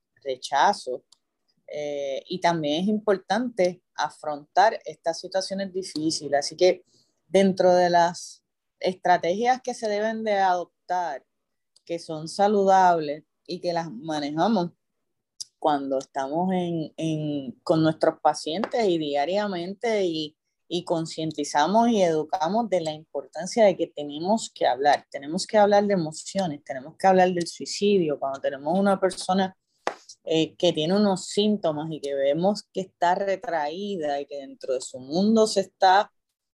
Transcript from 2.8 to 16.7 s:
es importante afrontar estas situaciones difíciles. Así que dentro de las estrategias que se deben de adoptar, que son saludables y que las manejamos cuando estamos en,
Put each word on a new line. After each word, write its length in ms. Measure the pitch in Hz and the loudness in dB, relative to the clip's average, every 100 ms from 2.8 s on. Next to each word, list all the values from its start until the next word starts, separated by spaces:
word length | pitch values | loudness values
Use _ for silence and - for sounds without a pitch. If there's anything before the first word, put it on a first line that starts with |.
es 60 | 196 | 0
importante 920 | 214 214 190 - 208 254 - 180 180 _ | 0 0 -2 0 -2 -2 0 0 -2 _
afrontar 880 | - 151 - 151 147 147 - 214 - | -6 -6 -6 -10 -10 -2 2 4 2
estas 360 | - 156 165 160 | -6 -8 -6 -6
situaciones 520 | 185 190 185 196 190 | -4 -6 -4 -6 -6
difíciles. 680 | 185 180 151 160 156 143 139 | -8 -8 -4 -4 -4 -2 -2
Así 180 | - 160 | -2 2
que 260 | 180 - _ _ _ _ _ | 2 2 _ _ _ _ _
dentro 440 | 185 196 185 185 | 2 4 4 4
de 180 | 180 175 | 6 6
las 520 | 175 170 175 - - _ _ _ _ | 4 4 0 -14 -20 _ _ _ _
estrategias 800 | 185 185 180 175 170 196 240 254 | -4 -2 2 2 2 0 0 0
que 140 | - 247 | -2 -6
se 120 | 220 | -4
deben 360 | 208 220 220 | -2 -2 -4
de 100 | 220 | -2
adoptar, 920 | 196 190 180 170 _ - 180 170 135 - _ _ _ _ _ - | 2 2 0 -4 _ -6 -4 -4 -8 -14 _ _ _ _ _ -10
que 140 | 170 | -10
son 280 | 165 156 160 | -8 -10 -8
saludables 960 | - 202 202 190 190 180 170 147 151 - _ - | 0 2 4 6 6 6 4 0 -8 -12 _ -12
y 160 | 180 | -8
que 120 | 175 | -4
las 180 | 170 165 | -4 -6
manejamos 800 | 220 160 151 147 156 190 214 175 - _ _ _ _ _ - - _ | -8 -6 -6 -4 0 2 2 0 -6 _ _ _ _ _ -20 -20 _
cuando 400 | 156 143 139 135 | -2 0 -2 -6
estamos 520 | - 143 135 156 185 | -6 -8 -6 -4 -2
en, 420 | 185 175 | -2 -2